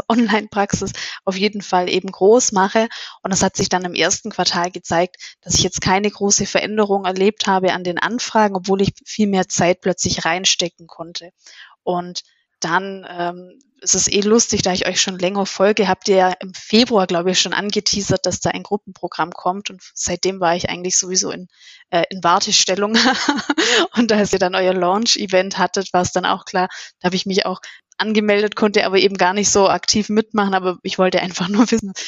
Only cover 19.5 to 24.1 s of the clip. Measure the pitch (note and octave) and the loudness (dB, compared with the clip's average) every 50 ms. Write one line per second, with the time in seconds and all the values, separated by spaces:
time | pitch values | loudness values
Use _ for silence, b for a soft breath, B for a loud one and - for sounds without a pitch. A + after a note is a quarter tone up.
19.5 | F#3 G3+ - - G3 F#3 - - _ - - - F3 F3 - F#3 F#3+ F#3+ F3+ E3 | -4 -4 -8 -12 -14 -16 -20 -18 _ -8 -6 -6 -4 -2 -2 -4 -2 0 2 2
20.5 | E3+ F3+ - - F3 F3 F3 F#3 F#3 - - F3+ F#3 F#3 G3 F#3 - F3+ F3+ B | 2 2 0 -2 -2 -4 -4 -2 -2 -2 -2 0 -2 -2 -2 -2 -6 -10 -12 B
21.5 | B B B B B B B _ - E3+ E3 - - F#3+ F3 E3+ F3 G3+ - A3 | B B B B B B B _ 0 0 0 0 -2 0 2 4 4 4 2 0
22.5 | G3+ - - - F#3 G3 G3+ G#3 A3+ A3+ A#3 C4 C4 - - - C#4+ B3 - - | 0 0 0 0 0 0 0 2 2 2 2 2 0 0 0 -2 -2 -2 -4 -4
23.5 | - D4 G4+ A#4 B4 A4+ E4+ F#4 - D#4 A#3+ G#3+ | -2 -2 0 2 2 2 0 2 2 0 2 4